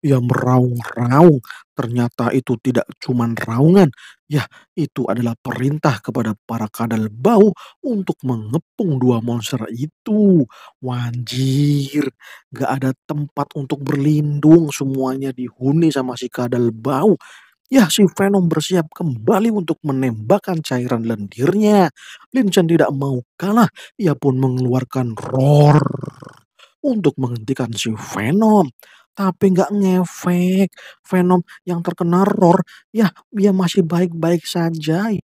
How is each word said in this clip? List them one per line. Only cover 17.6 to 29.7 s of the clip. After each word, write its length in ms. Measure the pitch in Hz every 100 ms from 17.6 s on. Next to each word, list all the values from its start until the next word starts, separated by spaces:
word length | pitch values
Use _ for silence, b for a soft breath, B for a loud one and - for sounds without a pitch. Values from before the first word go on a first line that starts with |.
| _
Ya, 240 | 269 185
si 160 | - 190
Venom 400 | - 196 202 175
bersiap 480 | 156 151 180 160
kembali 560 | - 175 117 110 190 226
untuk 320 | 214 160 160
menembakkan 800 | 151 135 131 110 107 202 - 170
cairan 400 | 151 127 123 123
lendirnya. 880 | 113 110 101 - 139 190 208 208 170 _ B B B
Lin 160 | 262 208
Chen 240 | 185 165
tidak 240 | 165 160
mau 320 | 139 139 127 -
kalah. 320 | _ 180 220 196 B B _
Ia 160 | 185
pun 240 | 143 143 131
mengeluarkan 800 | 135 127 127 127 123 135 123 110
roar 640 | - 131 135 147 147 151 - - - - - - _ _ b b
untuk 320 | 294 226 160
menghentikan 560 | - 127 120 104 131 120 113
si 160 | 120
Venom. 720 | 107 - 95 110 185 220 214 156 _ b b b
Tapi 380 | - 196 175 196
nggak 160 | 185 185